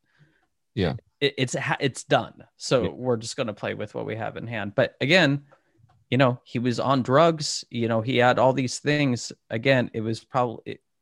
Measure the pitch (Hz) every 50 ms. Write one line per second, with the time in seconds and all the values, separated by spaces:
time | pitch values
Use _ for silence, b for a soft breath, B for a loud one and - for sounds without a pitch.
0 | _ _ _ _ _ _ _ _ _ _ _ _ _ _ - - 92 82 71 117
1 | - _ _ _ - 139 - - 131 123 - - 135 139 160 - 127 139 - -
2 | - - 151 127 110 - - - - _ _ _ - - 147 127 113 - 71 71
3 | 123 127 120 110 117 117 - - 131 113 101 - - 107 101 101 104 104 - 113
4 | 113 104 107 113 110 107 104 120 117 113 120 110 98 101 - - - - - -
5 | 131 127 170 190 170 139 139 143 b b b b b b b b b _ _ _
6 | _ _ 120 127 139 123 123 123 _ _ - 123 117 127 117 113 - 127 135 135
7 | 113 - 127 143 165 170 160 156 147 - - - - _ - 120 117 113 117 113
8 | 110 120 127 120 120 123 123 - 117 131 131 139 131 120 - - - 143 147 147
9 | 147 139 120 120 - - - - _ - 113 117 117 135 135 127 117 - - 117
10 | 107 110 113 - - _ - 135 123 120 110 - - - 110 - _ _ _ _